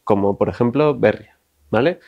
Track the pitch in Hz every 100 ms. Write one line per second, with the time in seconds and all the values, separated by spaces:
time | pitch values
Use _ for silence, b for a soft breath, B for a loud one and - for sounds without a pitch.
0 | - 104 98 98 104 92 120 131 151 127
1 | 107 104 - _ _ _ _ 110 151 175